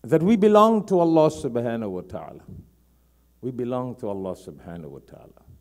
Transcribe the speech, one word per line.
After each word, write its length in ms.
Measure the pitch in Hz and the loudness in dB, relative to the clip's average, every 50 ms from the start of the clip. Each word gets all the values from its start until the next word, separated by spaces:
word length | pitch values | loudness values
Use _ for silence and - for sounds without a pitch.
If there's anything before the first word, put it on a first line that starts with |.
| - | 0
That 200 | 113 147 160 160 | 0 0 2 4
we 120 | 190 233 | 2 2
belong 500 | 196 196 214 208 208 214 226 226 214 202 | 4 4 6 8 8 6 6 4 2 0
to 120 | - 196 175 | 0 2 2
Allah 300 | 170 165 165 160 156 156 | 4 4 4 4 4 4
subhanahu 600 | 156 - - 131 117 120 117 120 117 113 110 101 | 2 -2 -8 -4 -4 -2 -2 -2 -4 -4 -6 -6
wa 120 | 92 90 | -8 -8
ta'ala. 400 | 87 - - 87 78 - - - - - - - - _ _ _ _ _ _ _ _ _ _ _ _ _ _ _ | -10 -10 -14 -14 -12 -14 -18 -20 -20 -20 -20 -20 -20 _ _ _ _ _ _ _ _ _ _ _ _ _ _ _
We 80 | - 127 | -12 -10
belong 460 | 127 120 123 120 127 123 127 127 113 | -8 -6 -6 -4 -4 -4 -6 -6 -8
to 120 | - - | -8 -8
Allah 280 | 104 101 98 95 92 90 | -6 -6 -6 -6 -8 -8
subhanahu 500 | - - - 76 69 - 87 85 85 78 | -10 -14 -20 -20 -18 -18 -16 -16 -14 -14
wa 140 | 71 69 65 | -16 -18 -18
ta'ala. 420 | _ _ - - - - _ _ _ - - - | _ _ -20 -20 -20 -20 _ _ _ -20 -20 -20